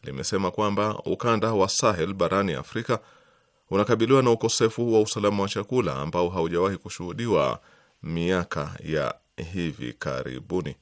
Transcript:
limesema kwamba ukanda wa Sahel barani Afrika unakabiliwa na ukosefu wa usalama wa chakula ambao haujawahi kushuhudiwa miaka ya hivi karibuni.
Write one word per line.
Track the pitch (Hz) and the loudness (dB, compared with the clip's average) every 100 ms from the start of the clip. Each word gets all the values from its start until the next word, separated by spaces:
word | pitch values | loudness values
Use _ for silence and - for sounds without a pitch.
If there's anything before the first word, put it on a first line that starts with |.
limesema | - 67 76 98 95 | -10 -8 -4 -2 -2
kwamba | - 104 101 107 107 - | 0 -2 0 -2 -2 -4
ukanda | 92 120 113 110 | -2 0 2 2
wa | 107 95 | 2 2
Sahel | - 123 90 85 | 2 2 2 -2
barani | 98 82 98 98 | 0 0 2 0
Afrika | 71 - 113 - 117 - _ _ _ _ _ _ | -4 -6 -8 -2 -4 -4 _ _ _ _ _ _
unakabiliwa | 95 104 113 117 135 | 0 2 2 6 6
na | 127 | 6
ukosefu | 117 113 - 113 117 120 | 4 2 2 2 2 2
wa | 110 | 4
usalama | 107 110 104 101 | 4 2 0 2
wa | 98 | -2
chakula | 107 104 127 95 67 | -4 -2 0 0 -2
ambao | 76 87 87 | -2 0 0
haujawahi | 90 82 85 92 95 | 2 0 2 0 -2
kushuhudiwa | - - 90 - 117 90 67 58 _ _ _ _ | -10 -10 -8 -6 0 2 2 -2 _ _ _ _
miaka | 73 82 85 92 87 82 73 - | -6 -2 0 0 -2 -6 -6 -8
ya | 78 78 67 - _ - 82 | -4 -2 -2 -6 _ -12 -8
hivi | 95 82 - 62 | -4 -6 -6 -12
karibuni. | 62 - 64 65 65 - 90 73 67 | -8 -6 -6 -6 -10 -4 -4 -4 -10